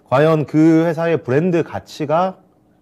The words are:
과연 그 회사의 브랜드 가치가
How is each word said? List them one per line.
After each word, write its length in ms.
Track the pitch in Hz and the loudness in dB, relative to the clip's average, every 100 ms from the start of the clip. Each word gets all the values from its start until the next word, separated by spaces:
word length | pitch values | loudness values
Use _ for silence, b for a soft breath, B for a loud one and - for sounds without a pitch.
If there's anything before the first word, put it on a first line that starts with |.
| b | b
과연 380 | 131 156 160 139 | 0 2 0 0
그 400 | 151 160 160 165 | 2 4 4 2
회사의 380 | 156 170 156 | -2 -2 -4
브랜드 400 | - 135 180 170 | -2 -2 0 -2
가치가 720 | - 101 - - 143 156 190 190 _ _ _ _ | -4 -10 -14 -10 -4 -2 -2 -6 _ _ _ _